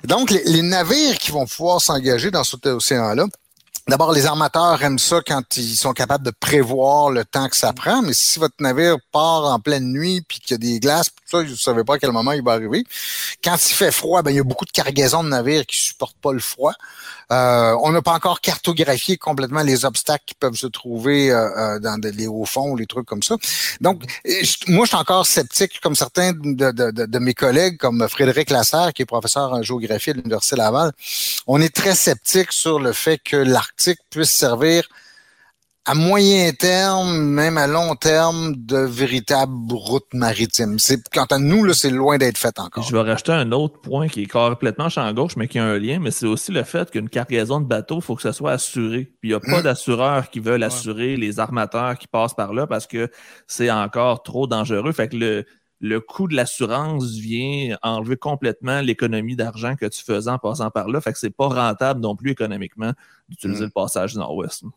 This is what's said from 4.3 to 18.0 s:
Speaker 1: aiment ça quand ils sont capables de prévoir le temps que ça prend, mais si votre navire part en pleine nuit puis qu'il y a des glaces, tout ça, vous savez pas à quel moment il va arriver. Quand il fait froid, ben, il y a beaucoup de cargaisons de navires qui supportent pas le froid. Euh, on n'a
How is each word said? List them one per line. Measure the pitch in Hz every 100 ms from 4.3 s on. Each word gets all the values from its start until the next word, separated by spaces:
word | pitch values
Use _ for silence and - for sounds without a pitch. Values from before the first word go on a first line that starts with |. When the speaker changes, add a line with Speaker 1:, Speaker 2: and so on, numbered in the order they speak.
| 151 151 160 170 156
Speaker 1:
aiment | 143 135
ça | - 170 -
quand | 143 127 -
ils | 113 113
sont | 139
capables | 123 123 143
de | 131 107
prévoir | - 147 117 131 131 147 143
le | 123
temps | 110 139 135
que | -
ça | 120
prend, | - - 247
mais | 196
si | 120 - -
votre | 156 -
navire | 139 127 170 156 _
part | 151 160 160 147
en | 143
pleine | 147 143 127
nuit | 135 170 185 165
puis | -
qu'il | -
y |
a | 120
des | 120 117
glaces, | 131 156 165
tout | _ - 175
ça, |
vous | 156 120
savez | 135 117
pas | 113
à | 143
quel | 135
moment | 113 123
il | 147
va | 123
arriver. | 113 110 156 247 - - - - -
Quand | 170 170
il | -
fait | - 180
froid, | - 156 180
ben, | 147
il | 139
y |
a |
beaucoup | 131 - -
de |
cargaisons | - 139 139 131 160
de | 160
navires | 131 120 151 135
qui | -
supportent | - - 135 _
pas | 147
le | 135
froid. | - - 143 208 - - - - -
Euh, | 127 123 120 113 117
on | 151
n'a | 170